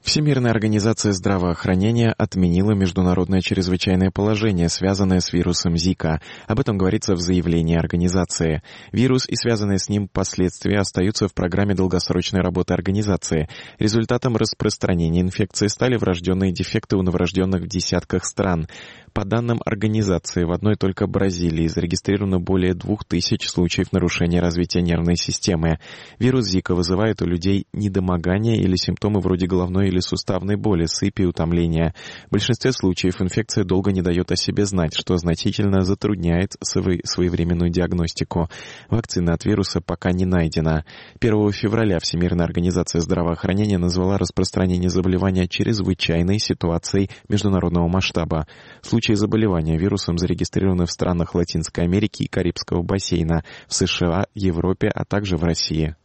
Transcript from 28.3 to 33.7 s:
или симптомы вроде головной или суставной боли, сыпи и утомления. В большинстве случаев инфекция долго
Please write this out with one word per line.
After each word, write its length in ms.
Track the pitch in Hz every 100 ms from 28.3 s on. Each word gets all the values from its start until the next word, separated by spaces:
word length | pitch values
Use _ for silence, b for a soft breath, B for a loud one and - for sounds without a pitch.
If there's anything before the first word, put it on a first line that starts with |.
| 95 110 110
или 200 | 92 92
симптомы 440 | - 87 104 104
вроде 260 | 90 92 90
головной 420 | 90 90 92 98
или 120 | 90
суставной 560 | 90 90 - 95 92 101
боли, 280 | 104 92 82
сыпи 360 | - 98 -
и 40 | 95
утомления. 680 | - 82 87 85 80 80 - B B B
В 20 |
большинстве 400 | 104 104 117 131
случаев 500 | 131 95 90 92 90
инфекция 440 | 92 - 107 -
долго 260 | 92